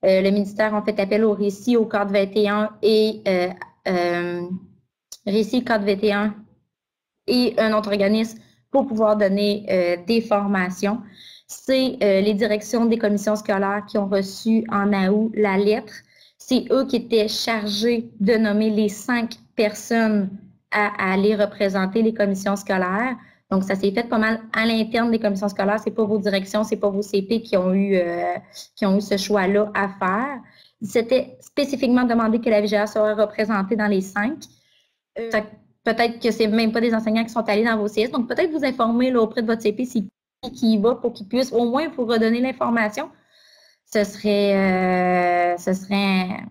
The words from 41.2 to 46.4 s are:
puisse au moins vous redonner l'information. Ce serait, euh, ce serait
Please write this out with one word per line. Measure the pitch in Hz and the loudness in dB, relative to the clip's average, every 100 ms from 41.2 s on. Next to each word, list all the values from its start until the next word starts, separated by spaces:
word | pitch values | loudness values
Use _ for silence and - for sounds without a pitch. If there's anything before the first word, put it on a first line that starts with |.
| 196 | -6
puisse | 240 247 | -2 0
au | 233 240 | 0 0
moins | 254 320 | 0 -2
vous | - 226 | -4 -2
redonner | 233 220 233 | 2 2 2
l'information. | 254 254 240 233 214 214 311 _ _ _ _ _ _ _ _ | 0 -2 -2 0 0 -4 -10 _ _ _ _ _ _ _ _
Ce | 220 | -2
serait, | 202 202 214 202 202 196 | -2 -2 0 2 2 2
euh, | 196 185 185 185 180 180 180 175 175 175 | 2 2 2 2 2 2 2 2 2 0
ce | 185 | -2
serait | 190 190 202 196 190 185 - | -4 -2 0 2 0 -2 -6